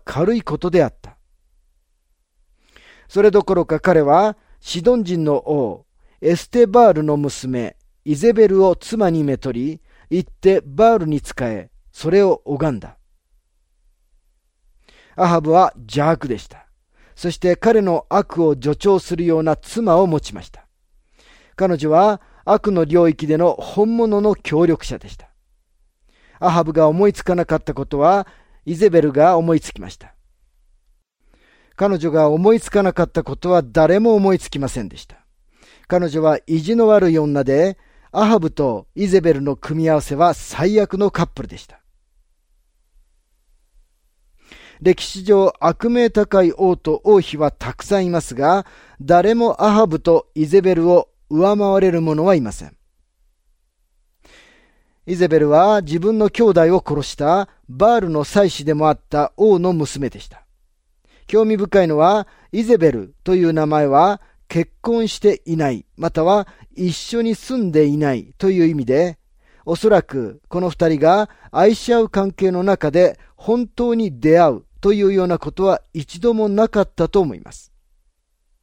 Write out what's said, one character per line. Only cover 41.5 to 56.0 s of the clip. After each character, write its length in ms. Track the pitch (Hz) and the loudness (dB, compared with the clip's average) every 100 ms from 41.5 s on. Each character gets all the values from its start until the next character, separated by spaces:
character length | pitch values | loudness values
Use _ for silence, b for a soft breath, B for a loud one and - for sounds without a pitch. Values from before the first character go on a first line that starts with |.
| - | -16
し 80 | - | -20
た。 160 | _ _ _ _ _ _ _ _ _ _ _ _ _ _ _ _ _ _ _ _ _ _ _ _ _ _ _ b b b b | _ _ _ _ _ _ _ _ _ _ _ _ _ _ _ _ _ _ _ _ _ _ _ _ _ _ _ b b b b
歴 240 | 180 - | 0 0
史 200 | - 196 | -4 -10
上 300 | 185 196 190 - | 2 4 4 0
悪 300 | 170 - 233 | -4 -2 -2
名 220 | 240 233 | 0 0
高 320 | 214 208 196 | 0 0 2
い 100 | 175 | 2
王 220 | - 185 175 | 2 0 0
と 260 | - 151 | -4 -2
王 160 | 202 196 | 4 2
妃 180 | - 151 | 2 -4
は 140 | 151 | -4
た 220 | - 131 | -4 -14
く 100 | - | -12
さ 140 | - 196 | -4 -2
ん 80 | 180 | -2
い 40 | |
ま 100 | 170 | -4
す 140 | - 127 | -6 -2
が、 300 | 147 190 - b b b | 0 0 -2 b b b
誰 320 | 139 175 202 | 2 4 4
も 300 | 233 233 - | 2 0 0
ア 80 | 208 | 2
ハ 160 | 208 214 | 2 2
ブ 120 | 160 | 0
と 280 | 170 165 - 151 | 2 0 0 -6
イ 100 | 151 | 2
ゼ 160 | 196 | 2
ベ 140 | 185 165 | 2 0
ル 140 | 170 | 4
を 200 | 175 - _ - | 2 2 _ -6
上 280 | 151 190 208 | 0 0 2
回 240 | 202 196 | 0 2
れ 100 | 190 | 2
る 100 | 170 | 0
者 240 | 160 151 180 | -2 0 2
は 100 | 175 | 0
い 60 | |
ま 100 | 110 | -2
せ 140 | - 73 | -10 -18
ん。 100 | _ _ _ _ _ _ _ _ _ _ _ _ _ _ _ b b b b b b b b - | _ _ _ _ _ _ _ _ _ _ _ _ _ _ _ b b b b b b b b -8
イ 80 | 180 | -2
ゼ 120 | 175 | 2
ベ 120 | 156 | 2
ル 100 | 147 | 4
は 320 | 156 196 214 | 4 4 2
自 180 | 151 | -2
分 200 | 165 | -4